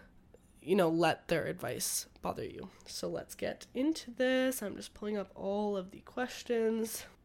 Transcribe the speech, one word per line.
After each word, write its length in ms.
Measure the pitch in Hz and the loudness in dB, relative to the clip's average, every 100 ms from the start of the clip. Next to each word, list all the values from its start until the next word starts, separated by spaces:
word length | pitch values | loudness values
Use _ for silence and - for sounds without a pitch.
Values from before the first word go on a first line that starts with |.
| - - - - - - | -20 -20 -20 -20 -20 -10
you 140 | 127 202 | 2 6
know, 140 | 170 | 6
let 380 | 165 165 - - | 6 4 4 2
their 180 | 165 - | 0 0
advice 600 | 175 117 127 - - - - | -2 -4 -2 -2 -2 -4 -6
bother 240 | - - - | -6 -4 -6
you. 240 | - 190 - - | -8 -12 -14 -14
So 240 | - 180 | -8 -4
let's 260 | 170 - - | -6 -8 -6
get 300 | 175 - - | -4 -4 -6
into 380 | 233 277 320 - | -2 0 0 -4
this. 500 | 233 254 262 262 262 | 0 2 4 2 0
I'm 140 | 202 - | -4 -8
just 180 | 208 | -10
pulling 240 | - 214 214 | -8 -4 -2
up 140 | 185 - | -4 -4
all 400 | 190 202 208 202 | -2 0 2 0
of 160 | 185 | -4
the 80 | - | -10
questions. 1040 | - - 247 - - 233 226 226 220 - - - | -10 -4 -4 -4 0 2 4 4 0 -4 -10 -18